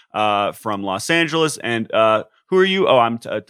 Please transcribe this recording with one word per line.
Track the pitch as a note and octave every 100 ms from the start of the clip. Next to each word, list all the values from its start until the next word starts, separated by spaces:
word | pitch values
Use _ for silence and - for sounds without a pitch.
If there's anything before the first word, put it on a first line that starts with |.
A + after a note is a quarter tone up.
| _
uh, | G#2 G#2+ G2+ G2+
from | D#2+ A2+ G2+
Los | G2 F#2+ -
Angeles. | E3 D#3+ D#3+ D#3+ C3+
And, | A#2 A#2 A2
uh, | A2 A2 A2 - _ _
who | F#3
are | F#3+
you? | F#3+ -
Oh, | B2
I'm | A#2 A#2
t-, | -
uh, | G#2+